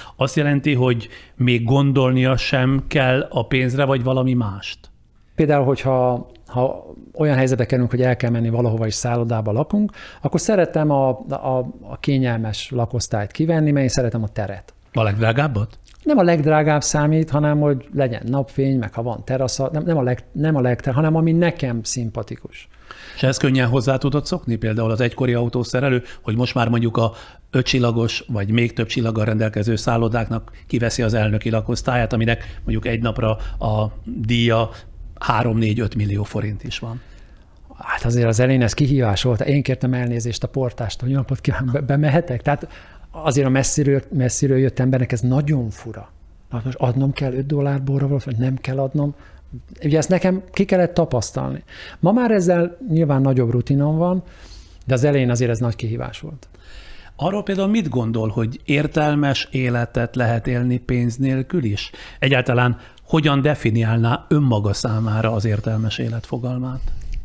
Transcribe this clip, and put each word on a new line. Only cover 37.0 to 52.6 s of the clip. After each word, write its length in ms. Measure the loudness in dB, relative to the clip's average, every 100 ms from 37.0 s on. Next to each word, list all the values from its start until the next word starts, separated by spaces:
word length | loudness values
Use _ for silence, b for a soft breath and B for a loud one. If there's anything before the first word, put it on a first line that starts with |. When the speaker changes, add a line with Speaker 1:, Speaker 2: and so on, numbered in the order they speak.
| b b b b b b -20 -16
Speaker 2:
Hát 280 | -8 -4 0
azért 220 | 2 2
az 120 | 4
elején 220 | 4 4
ez 120 | 2
kihívás 500 | 2 2 2 2 0
volt. 180 | 0 0
Én 220 | 0 0
kértem 300 | 0 -2 -2
elnézést 500 | -2 -2 -2 -4 -6
a 40 | -4
portástól, 600 | -2 -4 -4 -8 -6 -2
hogy 100 | -2
napot 240 | -2 -2
kívánok, 300 | -2 -2 -2
be-, 100 | -2
bemehetek? 600 | 0 2 4 2 0 -4
Tehát 260 | -2 -2 -4 B B B B
azért 360 | -4 0 2 2
a 20 |
messziről, 520 | 2 2 0 2 0 0
messziről 440 | -2 0 0 2 2
jött 220 | 2 2
embernek 320 | 2 2 0
ez 100 | 0
nagyon 480 | 0 0 2 0 -2
fura. 400 | -8 -14 -14 -16 -20 -20 -20 -10
Na, 120 | -8 -6
most 120 | -2
adnom 340 | 0 2 0
kell 220 | 0 -4
öt 120 | -4 -2
dollár 380 | 0 0 -2
borra 240 | -2 0 0
valót, 160 | -2
vagy 140 | -2 -2
nem 180 | -2 -2
kell 240 | -4 -4
adnom? 360 | -2 0 -2 -4 B B -18 -18 -18 -6
Ugye 140 | 0 2
ezt 120 | 2
nekem 340 | 2 2 0 -4
ki 140 | -2 2
kellett 280 | 4 2
tapasztalni. 680 | 2 0 0 -2 -6 -6 -6 -12 B B B
Ma 120 | 2
már 200 | 4 4
ezzel 460 | 2 4 2